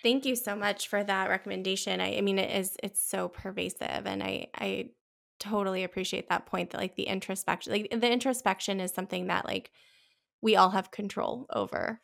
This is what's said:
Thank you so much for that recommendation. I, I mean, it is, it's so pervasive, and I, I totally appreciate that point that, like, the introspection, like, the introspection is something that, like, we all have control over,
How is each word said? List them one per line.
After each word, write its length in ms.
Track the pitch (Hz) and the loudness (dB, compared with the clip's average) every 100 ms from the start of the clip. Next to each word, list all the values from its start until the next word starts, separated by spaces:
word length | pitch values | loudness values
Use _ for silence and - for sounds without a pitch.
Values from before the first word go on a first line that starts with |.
Thank 240 | 233 262 262 | 4 4 2
you 120 | 233 | -2
so 180 | - 208 | -2 -2
much 320 | 208 202 - | 0 0 0
for 160 | 202 | 0
that 260 | 202 190 190 | 2 2 2
recommendation. 720 | 190 202 190 190 190 202 185 | 0 0 -2 0 0 0 0
I, 180 | 185 202 | 0 2
I 40 | |
mean, 180 | 202 190 | 2 4
it 160 | 190 196 | 2 0
is, 200 | 185 - | -2 -4
it's 240 | 208 - - | -4 -2 -2
so 220 | 190 180 | -2 -4
pervasive, 800 | - 190 196 180 - - 67 202 | -6 -8 -4 -4 -4 -4 -4 -4
and 180 | 196 | -4
I, 240 | 190 190 - - | -2 -4 -6 -6
I 360 | 196 190 - _ _ _ _ - | -4 -4 -6 _ _ _ _ -14
totally 420 | 208 214 190 185 | -2 0 0 0
appreciate 460 | 185 185 185 190 - | -2 -4 -4 -4 -2
that 160 | 175 - | -2 0
point 240 | 185 175 | -4 -4
that, 80 | - | -4
like, 180 | 185 - | -4 -4
the 80 | |
introspection, 720 | - 190 - 190 - 175 - | -4 -4 -4 -4 -2 -2 0
like, 160 | 208 214 | -2 0
the 180 | 226 240 | 2 2
introspection 680 | 247 262 247 196 190 - 190 | 4 2 2 0 0 0 -2
is 140 | 180 | -2
something 340 | - 190 185 180 | -4 -4 -4 0
that, 180 | - - | 0 0
like, 260 | - - _ _ _ _ _ _ - | -4 -6 _ _ _ _ _ _ -2
we 140 | 220 196 | 4 8
all 140 | 185 | 8
have 220 | 196 - | 6 -2
control 560 | - 202 202 - 247 - | -6 -6 -2 -2 -2 -4
over, 500 | - 98 - - 226 | -2 0 0 -2 -4